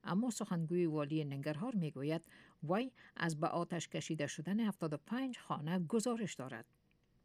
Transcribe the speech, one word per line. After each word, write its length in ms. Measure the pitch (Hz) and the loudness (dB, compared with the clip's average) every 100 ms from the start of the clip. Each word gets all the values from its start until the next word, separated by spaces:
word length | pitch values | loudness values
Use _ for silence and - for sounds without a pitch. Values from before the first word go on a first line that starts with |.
اما 260 | - 180 247 | 2 2 2
سخنگوی 560 | - 220 175 160 175 170 | -2 -2 0 2 4 4
والی 380 | 151 143 156 | 2 2 0
ننگرهار 500 | 147 139 147 151 233 | 0 -2 -2 -2 0
می‌گوید 480 | 226 156 131 143 165 - - - - | 0 0 0 0 0 -4 -20 -20 -10
وی 280 | 151 190 254 - - - | 0 2 0 -6 -16 -2
از 240 | 170 151 | 0 2
به 60 | 156 | 0
آتش 420 | 170 170 170 - | 2 0 -2 -2
کشیده 380 | 139 - 156 143 | -6 -2 -2 -2
شدن 340 | - 151 208 | -2 -2 2
هفتاد 320 | 220 - 165 | 2 0 -2
و 40 | - | -4
پنج 420 | - 240 262 240 | -4 -2 -2 -6
خانه 400 | - 151 151 185 | -4 -4 0 0
گزارش 560 | 160 226 247 233 196 | 2 2 2 0 -2
دارد. 300 | - 131 113 - _ _ _ _ _ | -4 -8 -8 -12 _ _ _ _ _